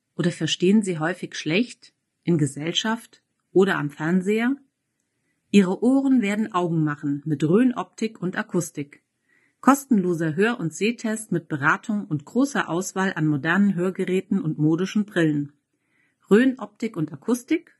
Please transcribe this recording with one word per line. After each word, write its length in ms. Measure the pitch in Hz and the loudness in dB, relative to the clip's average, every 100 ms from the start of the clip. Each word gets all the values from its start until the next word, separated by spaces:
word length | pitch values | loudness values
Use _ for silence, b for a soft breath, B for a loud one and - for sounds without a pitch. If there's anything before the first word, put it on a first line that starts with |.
| _ - | _ -4
oder 140 | 170 | -2
verstehen 540 | 165 160 - 180 214 | -2 -4 0 4 4
Sie 160 | 190 165 | 2 -2
häufig 360 | 156 180 170 - | -4 -6 -10 -10
schlecht 580 | - 170 240 - - _ _ _ - | -2 -2 -2 -8 -20 _ _ _ -2
in 120 | 170 | 0
Gesellschaft 840 | 143 139 156 180 220 226 - _ _ _ _ | 0 -2 -6 -4 -2 -4 -8 _ _ _ _
oder 260 | 175 190 160 | 2 2 2
am 120 | 143 | -4
Fernseher? 680 | - 156 185 185 214 240 277 _ _ _ _ _ _ _ _ _ | -4 0 0 0 0 0 -4 _ _ _ _ _ _ _ _ _
Ihre 320 | 202 180 185 | 6 6 4
Ohren 400 | 233 269 277 262 | 2 4 4 4
werden 320 | 196 208 214 | 2 0 -2
Augen 300 | 180 175 165 | -2 0 0
machen 400 | 151 147 147 143 156 | 0 -2 -4 -4 -2
mit 180 | 147 | 0
Rhön 300 | 156 190 254 240 | 4 4 4 0
Optik 460 | 185 - 220 220 | -6 -6 -8 -6
und 160 | 180 190 | -6 -6
Akustik. 640 | 208 185 151 - 143 - _ _ _ _ _ _ | -4 -4 -4 -8 -12 -14 _ _ _ _ _ _
Kostenloser 720 | - 277 - 208 180 170 165 156 | 2 2 2 0 2 0 -2 0
Hör- 240 | 214 240 | 0 -2
und 140 | 165 | -6
Sehtest 580 | 147 202 233 226 214 - | -4 -4 -2 -6 -6 -4
mit 160 | 170 - | -6 -6
Beratung 580 | - 147 190 - 208 196 | -4 0 0 -2 -6 -4
und 200 | 151 - | -6 -4
großer 440 | 233 277 202 - | -2 -2 -2 -4
Auswahl 440 | 165 185 190 190 180 | -4 -4 -4 -4 0
an 100 | 156 | -2
modernen 480 | 147 151 180 202 | 0 0 2 2
Hörgeräten 680 | 170 180 180 180 185 - 196 | 0 -2 -4 -2 -2 -2 -2
und 180 | 156 151 | -2 0
modischen 460 | 151 160 190 214 208 | 0 0 -2 -2 -2
Brillen. 480 | - 160 147 143 _ _ _ _ _ _ _ - | 0 0 0 -4 _ _ _ _ _ _ _ 2
Rhön 300 | 202 262 254 | 4 4 0
Optik 360 | 208 _ 226 196 | -8 _ -8 -4
und 140 | 156 | -6
Akustik 600 | 156 - 240 - 320 - _ | -6 -4 -4 -2 -4 -4 _